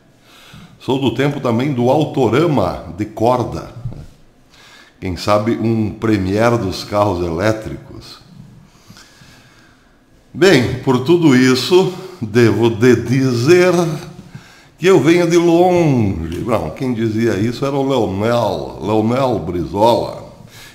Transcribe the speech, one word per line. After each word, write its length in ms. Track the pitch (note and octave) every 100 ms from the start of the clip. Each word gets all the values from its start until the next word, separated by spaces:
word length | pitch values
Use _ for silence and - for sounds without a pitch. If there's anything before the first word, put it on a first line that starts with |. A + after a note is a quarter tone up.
| _ _ _ - - - - -
Sou 220 | - C3+
do 140 | C3
tempo 260 | A#2+ C#3+ C#3+
também 320 | C3 A2+ C#3+
do 160 | B2 A#2+
autorama 1040 | D3 D3 C#3+ A2+ A#2+ E3+ C3 F2+ D2 - E2
de 80 | G#2
corda. 680 | - A2+ B2 G#2+ D#2 - - - - D2+ - - _ _ _ - - - -
Quem 160 | F#2 E2+
sabe 360 | - G#2 A2
um 380 | A2+ A2 A2+ G#2
Premiere 680 | D#2+ A2+ G#2 F#2 G2+ A#2+ A#2
dos 260 | F#2+ F2
carros 420 | - G#2 G#2 F2
elétricos. 960 | F2 E2 G#2+ A2 - C#2+ - - - - - - - - - _ _ - - - - - - _ _ _ _ _ _ _ _
Bem, 480 | A#2+ F#3 D3+ A#2 -
por 240 | - B2
tudo 320 | B2+ F3 D#3+ B2+
isso, 560 | C3 B2 - F3+ F#3 - - -
devo 500 | G#2+ A2+ A2+ G2+ A#2
de 260 | G2+ B2+ A#2+
dizer 760 | A#2+ C3+ C3 A#2 C3 F3+ F3+ F3 E3 D3+ - - - - - - _ -
que 80 | F3
eu 120 | F#3
venho 300 | C#3 F3 E3+
de 80 | E3
longe. 1040 | E3+ E3 F3+ F3+ D#3+ B2+ G2+ D#2+ D#2+ E2+
Não, 320 | A2+ G#2+ E2+
quem 240 | - C3
dizia 420 | A2+ A2+ G#2+ A#2 F#2+
isso 280 | A2+ A#2 C3+
era 100 | C#3
o 100 | C3+
Leonel, 920 | C3 G2+ F#2+ A2+ A#2+ G#2+ E2+ C2 A#1+
Leonel 580 | F2 A2 A2 B2 C3 G2+
Brizola. 920 | D#2+ F2 C#2+ F#2 A2+ A2+ C#2+ - - - - - -